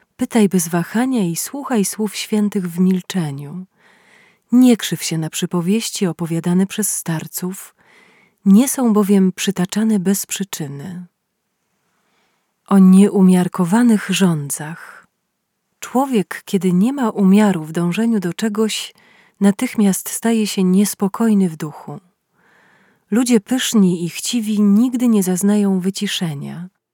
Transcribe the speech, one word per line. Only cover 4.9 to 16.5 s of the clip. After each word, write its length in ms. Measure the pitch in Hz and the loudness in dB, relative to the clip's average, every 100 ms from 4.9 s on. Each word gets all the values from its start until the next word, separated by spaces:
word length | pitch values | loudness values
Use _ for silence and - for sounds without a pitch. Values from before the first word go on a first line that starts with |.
| 170 | -8
się 140 | - 160 | -4 -4
na 120 | 156 | -4
przypowieści 800 | - 180 175 170 220 - - 185 | -6 -4 -2 0 -2 -4 -4 -4
opowiadane 600 | 160 165 165 175 180 190 | -4 -4 -4 0 0 0
przez 240 | - 208 | -2 -4
starców, 840 | - - 160 165 - 185 190 - _ _ _ _ _ _ _ 196 | -6 -6 -6 -8 -10 -10 -10 -18 _ _ _ _ _ _ _ 4
nie 220 | 196 269 | 6 4
są 260 | - 240 | 0 0
bowiem 380 | 208 196 196 190 | 2 4 4 2
przytaczane 680 | - - 185 180 208 220 214 | 0 -4 -4 -4 -2 0 0
bez 260 | 175 196 - | 0 -2 -4
przyczyny. 800 | - 196 - 147 139 165 175 180 _ _ _ _ _ _ _ _ _ _ _ _ _ _ _ - | -8 -8 -10 -10 -12 -14 -14 -16 _ _ _ _ _ _ _ _ _ _ _ _ _ _ _ 0
O 120 | 196 | 4
nieumiarkowanych 1300 | 185 190 202 202 185 185 180 - 175 220 240 214 - | 8 8 6 4 4 4 2 -2 0 2 4 2 0
żądzach. 1000 | 175 185 156 143 - 151 165 - - _ _ _ _ _ _ _ _ | 0 2 0 -4 -10 -12 -16 -20 -20 _ _ _ _ _ _ _ _
Człowiek, 640 | - 247 269 233 175 - | -4 -2 0 0 -2 -8
kiedy 280 | - | -4